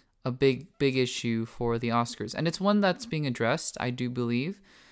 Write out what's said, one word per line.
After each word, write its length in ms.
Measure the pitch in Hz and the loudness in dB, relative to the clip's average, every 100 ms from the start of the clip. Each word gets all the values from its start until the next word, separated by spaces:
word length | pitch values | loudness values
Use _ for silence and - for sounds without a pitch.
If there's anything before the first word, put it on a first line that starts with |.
| _ _ 131 | _ _ -6
a 60 | |
big, 440 | 127 139 127 - _ | 4 4 4 -6 _
big 180 | 139 131 | 0 2
issue 480 | 123 - 120 113 113 | 0 -2 -2 -2 -4
for 320 | - 120 117 | -4 -2 0
the 120 | 120 | 0
Oscars. 440 | 117 120 - 117 | 0 0 -4 -6
And 140 | - 160 | -2 -2
it's 120 | - | 0
one 220 | 196 208 | 2 4
that's 240 | 196 180 - | 4 0 -4
being 220 | 160 143 | -2 -2
addressed, 500 | 120 117 151 - - | 0 0 0 -2 -4
I 120 | 123 | -4
do 180 | 127 123 | -2 -4
believe. 500 | 127 120 120 151 196 - - - | -2 0 0 0 -6 -16 -20 -20